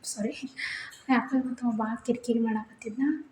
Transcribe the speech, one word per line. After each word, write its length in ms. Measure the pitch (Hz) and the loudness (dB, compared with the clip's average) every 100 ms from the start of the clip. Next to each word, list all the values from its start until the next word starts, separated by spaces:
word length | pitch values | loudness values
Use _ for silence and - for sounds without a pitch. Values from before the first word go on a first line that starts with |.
ಸಾರಿ, 520 | - - 214 294 - - - - - - - | -10 -4 -4 -4 -10 -6 -6 -6 -10 -14 4
ಯಾಕೋ 280 | 254 - 262 | 4 4 0
ಇವತ್ತು 400 | 254 254 240 220 | 0 0 0 0
ಭಾಳ 180 | 220 233 - | -2 -2 0
ಕಿರಿಕಿರಿ 340 | 233 - 226 | -2 2 2
ಮಾಡಕತ್ತಿದ್ನ 640 | 226 214 214 - 226 220 285 311 - | 2 0 -4 -12 -10 0 2 2 -4